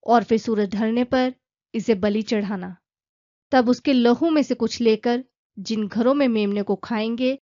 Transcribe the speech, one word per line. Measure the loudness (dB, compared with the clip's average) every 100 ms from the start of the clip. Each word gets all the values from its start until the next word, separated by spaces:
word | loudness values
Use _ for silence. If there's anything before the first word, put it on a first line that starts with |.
| 4
और | 2
फिर | 4 -2
सूरज | 0 -2 -2
ढलने | -2 -2 -2
पर | 0 0 -2 -4 _ _ _
इसे | -8 -2
बलि | 0 0 -2
चढ़ाना। | -2 -2 -2 -6 -10 -16 _ _ _ _ _ _ _
तब | 2 2
उसके | 0 2
लहू | 4 4 4 2
में | 2
से | 0
कुछ | -2 -4 0
लेकर | 2 2 0 -2 -6 _ _ -18
जिन | -6 -4 -4
घरों | 0 0
में | 2 2
मेमने | 2 0 -2
को | -2 -4
खाएंगे | -4 -4 -4 -2 -2 -2